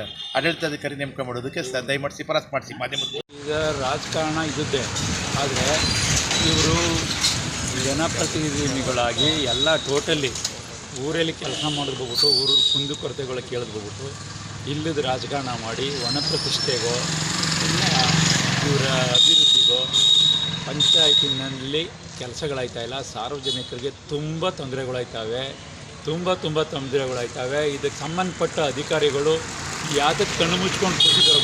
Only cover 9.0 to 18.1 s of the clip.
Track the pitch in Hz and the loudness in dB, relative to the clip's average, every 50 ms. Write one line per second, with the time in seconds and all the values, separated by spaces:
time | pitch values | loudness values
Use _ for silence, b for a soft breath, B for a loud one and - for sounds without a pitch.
9 | 120 120 117 - - - 156 156 135 120 113 127 - 160 160 - - 131 139 147 | 0 2 2 2 2 2 2 2 0 0 0 2 4 4 2 2 2 0 0 0
10 | - 180 160 151 139 120 113 - - - - - - - - - - - - 123 | 2 2 0 2 0 0 -2 -4 -6 -6 -8 -10 -14 -14 -14 -14 -14 -12 -10 -6
11 | 131 151 160 165 165 160 151 - 160 139 127 - 147 151 147 143 143 139 131 123 | -4 -2 0 0 0 -2 -4 -6 -6 -6 -4 -4 -4 -2 -2 -2 -4 -4 -4 -6
12 | 131 117 120 - 131 131 - 131 135 - - - - - - 139 143 139 147 - | -6 -4 0 2 4 4 4 4 4 4 4 4 4 4 2 2 0 -2 -2 -4
13 | 175 139 - 143 135 123 127 123 120 - 123 120 120 110 107 107 101 104 - 123 | -4 -6 -4 -4 -4 -4 -4 -4 -4 -4 -4 -4 -4 -4 -6 -8 -8 -8 -8 -10
14 | 135 139 143 - - - - - - - - - - 131 147 151 156 165 151 147 | -10 -10 -10 -10 -12 -12 -12 -12 -12 -12 -10 -8 -6 -4 -4 -2 -2 -2 -2 0
15 | 135 127 127 123 117 - 139 139 135 127 120 113 110 113 117 117 131 143 143 131 | 0 0 -2 -2 -2 -4 -4 -4 -4 -4 -6 -6 -6 -6 -4 -4 -4 -4 -4 -4
16 | 120 117 147 147 - - 160 139 - 135 - - - 143 127 117 113 120 120 131 | -2 -2 -2 -2 -2 -2 -2 -2 -2 -2 -2 0 0 0 0 0 0 0 0 0
17 | 156 - - - - - - - - - - - - 160 147 135 131 127 - - | -2 -2 -2 -2 -2 -2 -2 -2 -2 -2 0 0 0 0 2 2 2 2 4 4
18 | - - | 4 4